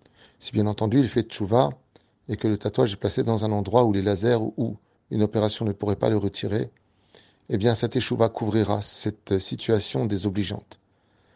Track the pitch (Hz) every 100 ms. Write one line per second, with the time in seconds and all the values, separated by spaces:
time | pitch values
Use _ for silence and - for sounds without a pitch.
0 | _ _ - _ - 113 104 104 110 127
1 | 120 120 110 - 98 117 143 135 _ _
2 | _ _ - 107 110 101 107 - 123 98
3 | 101 127 113 110 110 104 95 113 120 98
4 | 95 98 113 117 107 - 113 107 _ _
5 | _ 120 107 110 104 - 110 98 104 98
6 | 117 110 98 - 104 104 123 _ _ _
7 | _ - _ _ - 110 113 113 117 -
8 | - 120 113 - 107 110 98 104 104 -
9 | 107 - - 95 - - - 110 - 131
10 | 120 101 101 95 90 101 - - _ _
11 | _ _ _